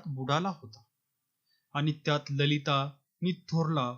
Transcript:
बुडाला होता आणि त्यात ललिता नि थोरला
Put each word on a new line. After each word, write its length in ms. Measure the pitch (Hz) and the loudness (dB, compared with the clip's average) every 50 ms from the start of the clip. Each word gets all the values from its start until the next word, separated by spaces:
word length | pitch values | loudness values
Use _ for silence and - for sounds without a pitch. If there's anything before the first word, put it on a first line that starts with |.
| - | -2
बुडाला 440 | 160 139 131 131 131 143 160 180 196 | -6 -6 -4 -2 0 2 2 2 0
होता 340 | 170 - - 110 - - - _ _ _ _ _ _ _ _ _ _ _ _ _ _ _ _ _ - | -4 -6 -10 -18 -20 -20 -20 _ _ _ _ _ _ _ _ _ _ _ _ _ _ _ _ _ -2
आणि 200 | 143 147 156 147 - - | 0 0 0 0 0 0
त्यात 140 | 156 147 147 147 - | 2 2 2 0 -2
ललिता 600 | 143 139 143 147 147 147 143 151 143 139 139 147 139 _ _ _ _ _ | -2 0 2 2 2 0 0 0 0 0 0 -2 -6 _ _ _ _ _
नि 100 | 170 180 | -2 -2
थोरला 580 | 175 - - - 156 165 160 156 160 147 123 123 123 | -2 -4 -4 -2 0 0 0 2 0 0 0 -2 -4